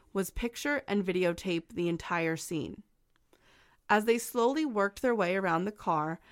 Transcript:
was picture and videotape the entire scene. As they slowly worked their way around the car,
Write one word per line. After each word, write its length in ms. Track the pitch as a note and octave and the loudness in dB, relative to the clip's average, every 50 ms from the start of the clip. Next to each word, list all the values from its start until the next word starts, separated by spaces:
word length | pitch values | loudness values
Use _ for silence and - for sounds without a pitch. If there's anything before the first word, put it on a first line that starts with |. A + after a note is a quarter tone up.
| _ _ - | _ _ -4
was 160 | F#3+ F#3+ - | -4 -4 -4
picture 520 | - - - A#3+ A#3+ - - - G4 - - - | -4 -4 -4 -4 -4 -4 -2 -2 -2 -2 -2 -2
and 160 | G3+ G#3 G3 | -2 -2 0
videotape 680 | F3+ F3+ F3+ F3+ F3 E3+ E3+ - F#3+ F3 E3+ - - - | 0 0 2 2 0 0 -2 -4 -4 -4 -4 -4 -6 -6
the 160 | - F3 E3+ | -4 -2 -2
entire 480 | E3+ D#3+ - - F3+ E3+ E3 E3 E3 D#3+ | -2 -2 -4 -4 -2 0 0 0 -2 -2
scene. 440 | - - F3 D#3 B2 - - - - _ _ _ _ _ _ _ _ _ _ _ _ _ _ _ _ _ _ _ _ - | -4 -6 -4 -4 -4 -6 -8 -12 -16 _ _ _ _ _ _ _ _ _ _ _ _ _ _ _ _ _ _ _ _ 2
As 160 | G3+ G#3+ G#3+ | 4 4 6
they 100 | A#3 A#3 | 4 4
slowly 480 | A#3+ A#3 - - B3 A3+ A#3+ C#4 D#4 D#4 | 2 2 -2 0 2 2 4 4 2 0
worked 380 | D4 A3+ G#3 G3 G3 G3 - - | 0 2 2 0 0 0 0 0
their 120 | B3+ A#3+ | 2 2
way 220 | G#3+ F#3+ F3 F#3 | 2 2 2 2
around 300 | G3 F#3+ F3+ E3 E3 F3+ | 0 2 2 2 2 0
the 60 | G#3 G#3 | -2 -4
car, 460 | - - - E3+ D#3 D3+ D#3 E3 - _ - | -6 -2 0 0 0 0 -2 -4 -8 _ -20